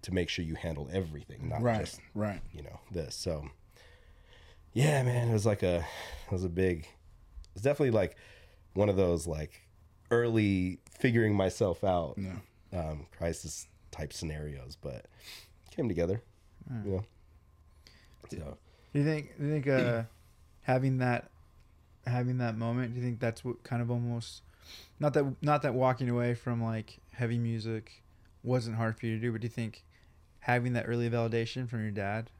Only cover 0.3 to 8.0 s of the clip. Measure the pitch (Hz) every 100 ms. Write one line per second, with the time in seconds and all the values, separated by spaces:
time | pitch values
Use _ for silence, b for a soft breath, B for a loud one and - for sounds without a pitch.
0.3 | - 82 80 85 76 69 90 87 76 -
1.3 | 60 78 78 120 110 - - - 104 107
2.3 | 95 - 76 71 - - 90 71 - -
3.3 | 78 73 - - b b b b b b
4.3 | b b b b 113 147 143 127 120 117
5.3 | 110 104 104 92 87 80 B B B B
6.3 | 95 92 85 95 85 76 - - - -
7.3 | - - - 120 143 143 110